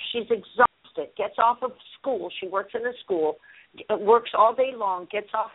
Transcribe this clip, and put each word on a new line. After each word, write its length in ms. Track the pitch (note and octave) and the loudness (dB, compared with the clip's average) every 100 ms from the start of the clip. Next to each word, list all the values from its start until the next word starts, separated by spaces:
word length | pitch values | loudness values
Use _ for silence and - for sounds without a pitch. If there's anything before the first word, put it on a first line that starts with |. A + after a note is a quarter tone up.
| - | -4
She's 180 | A#3+ G#3+ | -8 -2
exhausted, 840 | A3 - G#3+ A#3+ - - - C#3+ - | -4 -4 2 2 2 -12 -10 -10 -6
gets 220 | G3+ - | -6 2
off 180 | A3+ A#3+ | 0 2
of 80 | B3 - - - | -6 -10 -20 -10
school. 300 | C#4 A3+ F3 - | -6 -6 -6 -10
She 80 | F#3 | -6
works 260 | F#3+ G3+ A#3 | -6 -6 -6
in 100 | A#3+ | -6
a 80 | B3 | -8
school, 340 | - F3 D#3 - - - _ - | -4 -2 -2 -4 -16 -20 _ -18
g-, 80 | - G#3+ | -6 -2
works 320 | G3+ A#3 A3+ G#3+ | 4 4 4 4
all 160 | A3+ | 4
day 200 | B3 C4 B3 | 4 -2 -2
long, 320 | G3+ F3+ F3 | -4 -4 -6
gets 220 | G#3 G#3 | -8 -4
off 180 | A3 A3 | -6 -4